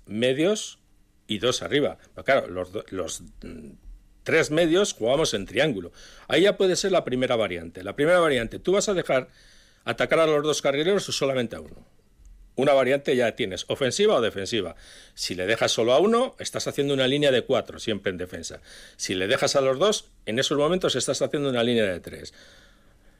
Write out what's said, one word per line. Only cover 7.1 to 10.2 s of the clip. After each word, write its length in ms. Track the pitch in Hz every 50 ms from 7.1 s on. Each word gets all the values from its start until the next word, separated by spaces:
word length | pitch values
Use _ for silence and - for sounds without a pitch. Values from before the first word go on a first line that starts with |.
| 127 127 127 123 123
variante. 480 | 113 104 92 90 82 85 85 - 92 92
La 120 | 101 98
primera 240 | - 143 165 180 180
variante, 400 | 170 156 135 120 113 104 - -
¿tú 140 | - 175 190
vas 140 | 202 196 220
a 40 | 196
dejar 360 | 170 143 - 143 131 131 - _ _ - - - - _ _ _ _ -
atacar 360 | 117 120 - 127 123 160
a 80 | 160